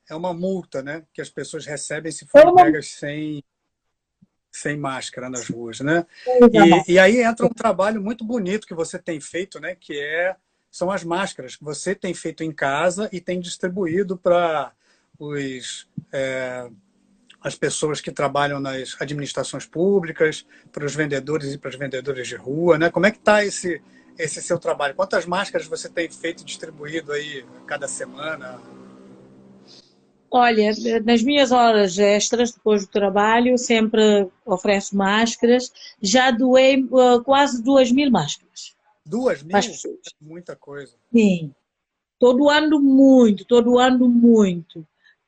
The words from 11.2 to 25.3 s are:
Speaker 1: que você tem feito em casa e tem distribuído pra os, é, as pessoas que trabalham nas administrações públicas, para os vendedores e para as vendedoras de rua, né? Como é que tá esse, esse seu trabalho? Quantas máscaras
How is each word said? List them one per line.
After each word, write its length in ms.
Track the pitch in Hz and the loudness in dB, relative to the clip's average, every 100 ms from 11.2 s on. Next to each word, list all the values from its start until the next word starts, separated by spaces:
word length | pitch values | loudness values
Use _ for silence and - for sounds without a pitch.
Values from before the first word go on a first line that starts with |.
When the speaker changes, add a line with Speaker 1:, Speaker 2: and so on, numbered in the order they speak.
| 196 - 127 - | -6 -8 -18 -16
Speaker 1:
que 80 | |
você 320 | 151 151 180 175 | -14 -10 -8 -6
tem 180 | 185 | -8
feito 300 | 165 165 160 | -8 -10 -10
em 80 | 160 | -10
casa 580 | 147 139 143 180 180 214 | -6 -4 0 -2 -2 -8
e 80 | 180 | -10
tem 200 | 175 180 | -8 -8
distribuído 760 | 175 - 185 185 170 175 196 185 | -8 -8 -8 -6 -4 -4 -4 -4
pra 560 | 180 175 170 151 127 _ _ _ _ _ | 0 2 0 -2 -6 _ _ _ _ _
os, 720 | 147 147 135 127 120 - - - - | -10 -8 -8 -10 -12 -16 -16 -18 -10
é, 560 | 139 135 131 127 127 123 107 _ _ _ _ _ _ | -6 -6 -6 -8 -10 -14 -18 _ _ _ _ _ _
as 140 | 139 - | -12 -6
pessoas 460 | 151 - 151 143 | -4 -2 -4 -4
que 100 | - | -8
trabalham 480 | 143 143 139 143 143 | -6 -4 -2 -2 -4
nas 360 | 139 131 127 - | -8 -8 -12 -12
administrações 680 | 139 147 135 - 131 135 - | -10 -8 -8 -8 -10 -10 -12
públicas, 800 | 160 185 202 160 160 156 147 - _ _ | -4 0 0 -2 -2 -2 -2 -14 _ _
para 120 | - | -10
os 120 | 147 143 | -8 -4
vendedores 580 | 151 139 135 156 139 | -4 -4 -4 -6 -6
e 40 | 143 | -10
para 120 | 139 | -12
as 60 | 127 | -10
vendedoras 520 | 139 127 135 127 120 | -10 -8 -8 -8 -10
de 80 | 120 | -12
rua, 420 | 127 151 175 156 | -8 -2 2 2
né? 120 | 170 | 2
Como 160 | 170 196 | 2 0
é 60 | |
que 80 | 220 | 2
tá 260 | - 208 202 | 2 2 0
esse, 360 | - 180 156 - _ _ - | -6 -8 -8 -12 _ _ -10
esse 240 | 160 - | -10 -8
seu 160 | - 170 | -6 -6
trabalho? 380 | 165 143 143 135 | -4 -4 -4 -4
Quantas 300 | 190 202 | -4 -4
máscaras 420 | 170 | -4